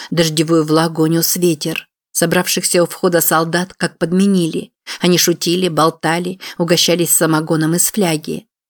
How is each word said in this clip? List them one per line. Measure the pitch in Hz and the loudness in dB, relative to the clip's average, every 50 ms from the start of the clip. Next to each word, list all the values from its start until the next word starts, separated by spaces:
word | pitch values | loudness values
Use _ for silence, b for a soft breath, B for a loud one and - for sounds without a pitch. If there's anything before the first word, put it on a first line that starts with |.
| B B | B B
дождевую | - 165 165 160 156 160 156 160 170 160 151 | -2 0 0 0 0 -2 0 2 2 2 2
влагу | 156 156 160 165 165 160 160 160 | 2 2 2 2 0 0 0 0
унёс | 160 165 165 160 - - | 2 2 0 0 -2 -2
ветер. | 180 175 175 156 143 - 165 160 - - _ _ _ _ _ | 0 0 0 0 -2 -4 -8 -8 -8 -12 _ _ _ _ _
Собравшихся | - - 170 165 170 180 180 - - 185 185 - - 175 170 | -4 -2 0 0 0 0 0 0 -4 -2 -2 0 2 2 2
у | |
входа | 165 - - - 180 175 165 | 0 -2 -2 -2 0 2 2
солдат | - - 170 160 165 165 165 175 180 185 - | 2 2 2 0 0 0 -2 -4 -4 -6 -6
как | _ 180 165 - | _ -8 -8 -4
подменили. | _ 180 165 180 185 196 202 196 185 170 160 - 143 120 - _ _ _ B B B | _ -4 -2 2 2 2 4 2 2 0 0 -4 -6 -10 -10 _ _ _ B B B
Они | - 175 180 | 2 2 2
шутили, | 160 - 180 170 143 - 160 170 185 185 175 | 4 2 0 0 0 -2 -2 -2 0 -2 -2
болтали, | 156 151 156 165 156 - - 156 165 175 175 180 190 B B B B | 0 2 0 0 0 -2 -2 -2 -2 -2 -4 -6 -8 B B B B
угощались | B 175 170 170 156 - - 170 175 170 - | B 0 0 2 2 2 2 2 0 2 2
самогоном | - - 165 160 160 156 160 156 165 156 156 156 170 | 2 2 4 2 2 0 0 0 0 0 0 0 0
из | 175 - - | 0 0 -2
фляги. | - 220 190 165 160 151 - - 160 170 - _ _ _ _ | 0 0 0 0 0 -2 -4 -8 -10 -10 -12 _ _ _ _